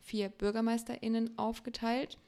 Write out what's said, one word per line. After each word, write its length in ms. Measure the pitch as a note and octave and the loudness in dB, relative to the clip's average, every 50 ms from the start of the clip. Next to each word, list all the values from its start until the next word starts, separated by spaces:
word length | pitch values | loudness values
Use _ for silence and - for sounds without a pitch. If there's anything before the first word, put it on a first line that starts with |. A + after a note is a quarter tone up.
vier 280 | - - - G#3+ G3+ G3 | -10 -4 -2 0 0 -2
BürgermeisterInnen 1080 | - - G3+ G#3 G#3+ A3+ A3+ A3+ A#3 A3+ A#3 - A#3+ - - A3+ A3+ A3+ A3+ A3+ A3+ | -2 0 0 2 2 2 2 2 2 2 0 -4 -6 -4 0 0 2 2 2 0 0
aufgeteilt. 800 | - G#3+ A3 A3+ - - B3 A#3 - A#3 A3+ A#3 C4 D4 - - - - | 0 -2 -2 -2 -4 -6 -8 -6 -2 0 0 2 2 0 -4 -8 -14 -20